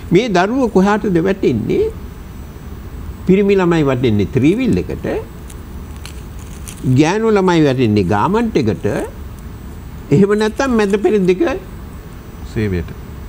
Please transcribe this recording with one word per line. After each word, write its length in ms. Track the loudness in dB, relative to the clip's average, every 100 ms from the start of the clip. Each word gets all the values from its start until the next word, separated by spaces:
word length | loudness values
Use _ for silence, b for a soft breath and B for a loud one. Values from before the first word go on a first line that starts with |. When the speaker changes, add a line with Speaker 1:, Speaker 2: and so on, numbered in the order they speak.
| B
Speaker 1:
මේ 160 | 2 4
දරුවෝ 380 | 2 2 2 2
කොහාටද 480 | 4 4 2 2 2
වැටෙන්නේ? 680 | 2 2 2 0 0 0 0 -4 -14 -14 -14 -14 -14 -14 -14 -14 -14 -12 -12 -4
පිරිමි 320 | 2 4 4 4
ළමයි 300 | 4 4 2
වැටෙන්නේ 400 | 2 2 2 0
ත්‍රිවිල් 520 | 2 2 2 2 0
එකට. 300 | -2 -6 -4 -6 -8 -14 -16 -16 -14 -14 -14 -14 -14 -14 -14 -14 -14 -14 -14 -6 2 4
ගෑනු 360 | 4 4 4
ළමයි 320 | 4 4 4 4
වැටෙන්නේ 380 | 4 2 2
ගාමන්ට් 520 | 2 2 2 2 2 0
එකට. 280 | 0 0 -2 -4 -6 -10 -14 -14 -16 -14 -14 -14 -14 -10 0
එහෙම 200 | 4 4 4
නැත්නම් 400 | 0 0 0 2
මැද 160 | 2 2
පෙරදිග 400 | 2 2 2 2 2 -2 -8 -14 -14 -14 -16 -16 -16 -14 -8
Speaker 2:
සේවයට. 380 | -4 -2 -2 -4 -10 -14 -14